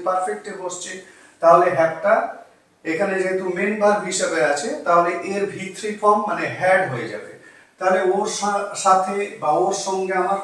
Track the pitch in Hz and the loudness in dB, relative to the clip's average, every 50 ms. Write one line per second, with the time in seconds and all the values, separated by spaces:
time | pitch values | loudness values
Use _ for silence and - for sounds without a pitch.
0 | 175 185 185 185 185 202 208 208 - 208 190 185 190 180 175 - - - 185 190 | -4 -2 -2 -2 -2 -2 -6 -8 -10 -12 -12 -10 -10 -10 -10 -10 -12 -12 -12 -14
1 | - - - - - - _ _ - 165 175 175 175 175 151 147 160 165 160 - | -16 -18 -20 -20 -20 -20 _ _ 6 8 8 8 8 4 2 2 0 0 0 -2
2 | - 202 220 233 - - - - - - _ _ _ _ _ _ _ 160 160 - | 2 2 2 2 2 -4 -8 -12 -18 -20 _ _ _ _ _ _ _ -6 -4 -2
3 | 196 190 190 190 185 190 190 185 185 185 175 180 202 208 214 214 202 208 202 185 | -2 -2 -2 -2 -2 -2 -2 -2 -2 -4 -4 -2 -2 -2 0 2 2 2 2 2
4 | 185 185 - - 185 170 165 160 156 147 - - - - 294 - - - 170 - | -2 -4 -4 -4 -2 -2 0 0 0 0 0 -2 -2 -6 -6 -6 0 2 4 4
5 | 170 175 180 - - 190 196 202 196 190 - - 190 190 - - - 214 208 - | 4 2 0 -4 -4 -4 -2 -2 -2 -4 -4 -8 -10 -10 -10 -8 -8 -8 -6 0
6 | 208 208 214 - - - - - 160 147 - - 175 185 190 185 185 - 131 117 | 4 4 4 4 2 -2 -2 -4 -4 -6 -4 -2 2 4 4 4 2 0 -4 -6
7 | 110 - 107 - - - - - - - - - - _ _ _ 185 185 190 185 | -6 -8 -8 -10 -12 -14 -18 -20 -20 -20 -20 -20 -20 _ _ _ 0 2 2 2
8 | 190 185 196 202 214 - - - 208 208 202 202 202 - - - - 196 185 190 | 2 2 2 2 0 -2 -4 -4 -4 -2 -2 -2 -4 -6 -8 -2 4 4 4 4
9 | - 208 202 202 202 202 - - 156 151 151 170 185 196 190 185 - 196 190 190 | 4 0 -2 -4 -4 -6 -8 -6 -2 0 2 2 2 0 0 -2 -4 -4 -2 -2
10 | 190 185 185 180 180 - - - | -2 -2 -2 -2 0 0 -2 -2